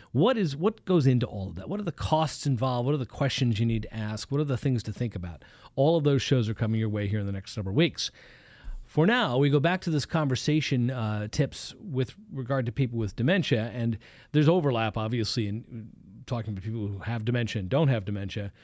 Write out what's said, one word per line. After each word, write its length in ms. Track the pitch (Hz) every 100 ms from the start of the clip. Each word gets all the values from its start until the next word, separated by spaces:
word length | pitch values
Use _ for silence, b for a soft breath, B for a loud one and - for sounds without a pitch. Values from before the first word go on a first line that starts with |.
| B
What 260 | 123 202 240
is, 200 | 180 135
what 260 | 185 220
goes 240 | - 180 135
into 180 | 123 117
all 220 | 101 95
of 80 | 85
that? 140 | 90
What 100 | 208
are 40 |
the 100 | 202
costs 520 | - - 156 156 - 147
involved? 400 | 123 131 123 120
What 80 |
are 40 | 147
the 80 | 123
questions 540 | - 139 - 123 104
you 40 | 117
need 180 | 113
to 100 | -
ask? 360 | 110 107 107 -
What 120 | 143
are 40 | 147
the 120 | 123
things 260 | 143 123
to 80 | -
think 240 | - 120 98
about? 300 | 87 82 - B B -
All 200 | 139 170
of 80 |
those 180 | 147 139
shows 280 | - 131 107
are 40 |
coming 280 | 113 110 110
your 80 | 110
way 180 | 104 101
here 120 | 104
in 40 | 101
the 60 |
next 220 | 98 -
several 220 | - 95 104
weeks. 360 | 165 - - - B B B B B B
For 240 | - - 170
now, 300 | 247 190 127
we 120 | 143
go 120 | 143
back 180 | 151 180
to 80 | 180
this 160 | 151 -
conversation, 840 | 165 147 127 - 151 139 131 120
uh, 380 | 127 110 107 107
tips 420 | - 139 - - -
with 340 | 208 131 127 - -
regard 320 | 139 123 139 120
to 80 |
people 260 | - 127 117
with 160 | 107 -
dementia, 560 | 120 196 - 117 113
and 240 | 123 117 113 B B B
there's 160 | 147 151
overlap, 480 | 180 147 117 110 107
obviously, 500 | 110 120 107 - 104
in 400 | 107 - 113 107 - - 107 123
talking 300 | 120 110 98
to 60 |
people 260 | 92 113 101
who 120 | 98
have 260 | 95 117 110
dementia 340 | 120 113 113
and 80 | 92
don't 220 | 135 151
have 160 | 120 101
dementia, 440 | 104 98 - 101 -